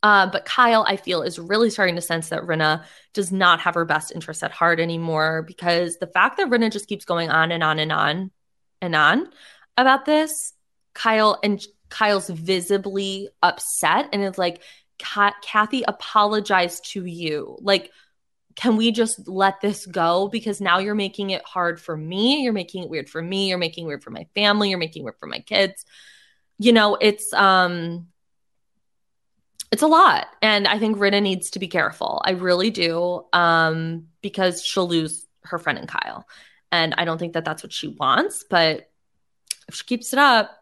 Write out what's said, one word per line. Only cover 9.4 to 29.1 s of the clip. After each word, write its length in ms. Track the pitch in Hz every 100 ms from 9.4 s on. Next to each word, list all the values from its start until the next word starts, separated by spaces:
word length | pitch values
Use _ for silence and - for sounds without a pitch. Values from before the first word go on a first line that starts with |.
| - - _ -
about 280 | 262 269
this, 480 | 277 302 311 311 - _ _ _ _
Kyle, 460 | - 233 220 214 202
and 180 | 208 202 - _ _
Kyle's 400 | - 214 202 190
visibly 1000 | 165 165 185 175 196 196 196 196 190 196 _
upset 640 | 180 - - - 156 180 196
and 100 | 208
is 160 | 196 185
like, 240 | 180 175 - - _ _
"Ka-, 340 | - 208 202 202
Kathy, 400 | - 214 214 262
apologize 960 | - - - 220 208 214 208 190 175 170 -
to 120 | 202
you. 540 | 180 170 165 151 - -
Like, 300 | 196 196 - _ _ _ _ _ _
can 220 | - 233 220
we 160 | 226
just 340 | 226 226 - 165
let 340 | 185 196 190
this 240 | 202 196
go? 440 | - 180 165 175 196
Because 320 | 220 220 202
now 180 | 196 180
you're 160 | 196
making 360 | 208 196 190 196
it 140 | 185
hard 360 | - 185 175 165
for 160 | - 160
me. 460 | 156 185 226 294
You're 100 | 262
making 320 | 214 175 185
it 40 | 175
weird 220 | 160 135
for 120 | -
me. 260 | 165 196 196
You're 100 | 180
making 260 | 170 165
it 40 | 165
weird 160 | 147
for 60 | -
my 160 | - -
family. 360 | - 208 208 208
You're 80 | 185
making 240 | 160 160
it 20 | 135
weird 120 | -
for 80 | 78
my 140 | 60
kids." 440 | - 208 196 196 - _ - - _ _ _ _
You 140 | 214
know, 240 | 226 208 202
it's, 320 | 214 208 -
um, 760 | - 196 190 180 175 170 170 170 _ _ _ _ _ _ _ _ _ _